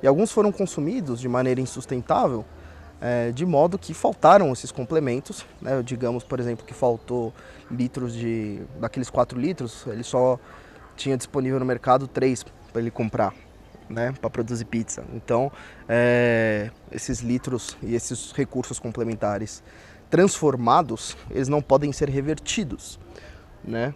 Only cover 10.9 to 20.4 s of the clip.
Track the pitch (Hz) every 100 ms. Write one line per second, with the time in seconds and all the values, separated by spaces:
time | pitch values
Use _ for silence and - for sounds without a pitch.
10.9 | - 139 131 - 147 127 135 127 120 -
11.9 | 131 135 - 131 123 - - - 117 117
12.9 | - 113 - 101 - - - - - -
13.9 | 110 120 131 113 - 117 120 113 117 113
14.9 | - - 117 - 117 143 - - - -
15.9 | 117 120 120 120 117 110 107 107 - -
16.9 | - - 117 117 123 131 127 - - 107
17.9 | 117 - 123 - - 135 131 - - 120
18.9 | 110 113 107 104 101 110 - - - -
19.9 | - - 156 190 -